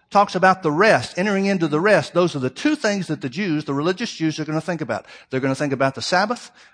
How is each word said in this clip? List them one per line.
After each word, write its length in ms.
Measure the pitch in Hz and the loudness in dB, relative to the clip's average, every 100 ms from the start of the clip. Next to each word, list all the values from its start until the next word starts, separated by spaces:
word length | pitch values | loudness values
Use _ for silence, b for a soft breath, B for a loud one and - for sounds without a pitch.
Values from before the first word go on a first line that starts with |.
| b | b
talks 240 | 202 202 | 2 2
about 300 | 185 190 185 | 4 4 4
the 80 | 165 | 0
rest, 480 | 151 214 135 - 175 | 4 4 4 2 -4
entering 260 | 208 196 196 | -2 0 0
into 220 | 190 160 | 0 0
the 120 | 151 | 2
rest. 340 | 202 180 - | 4 2 2
Those 220 | 170 175 143 | 0 0 0
are 40 | |
the 100 | 127 | -4
two 260 | - 294 302 | -2 -2 0
things 320 | 214 202 160 | -2 -2 -4
that 140 | 147 | -6
the 80 | 135 | -6
Jews, 360 | 139 202 151 156 | -4 -2 -2 -2
the 100 | 139 | -2
religious 360 | 160 185 233 | -2 -2 -6
Jews, 280 | - 160 151 | -2 -4 -2
are 60 | 151 | -4
gonna 140 | 156 | -4
think 220 | 185 165 | -4 -6
about. 240 | 147 104 - B B | -4 -6 -8 B B
They're 100 | 131 | -2
gonna 140 | 135 | -2
think 180 | 135 147 | -2 -2
about 220 | 131 135 | 0 0
the 80 | - | 0
Sabbath. 480 | - 185 208 240 - b b | -2 0 0 -4 -10 b b